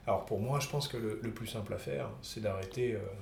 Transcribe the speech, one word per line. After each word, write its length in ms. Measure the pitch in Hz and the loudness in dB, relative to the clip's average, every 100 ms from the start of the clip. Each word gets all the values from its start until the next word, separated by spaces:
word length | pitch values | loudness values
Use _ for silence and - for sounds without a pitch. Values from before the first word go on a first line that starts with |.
| - | 2
Alors 200 | 98 - | 2 4
pour 140 | 104 | 0
moi, 200 | 113 139 | 4 2
je 80 | - | 2
pense 200 | 147 139 | 0 0
que 100 | 120 | 0
le, 220 | 110 107 | 0 0
le 80 | 113 | -2
plus 160 | 110 110 | -4 -4
simple 260 | 113 104 | -4 -2
à 40 | - | -4
faire, 320 | - 139 120 104 | -2 -2 -2 -4
c'est 200 | - - | -8 -2
d'arrêter, 520 | 107 95 95 - 123 | 0 0 -2 2 2
euh, 60 | 107 95 98 | 2 -2 -6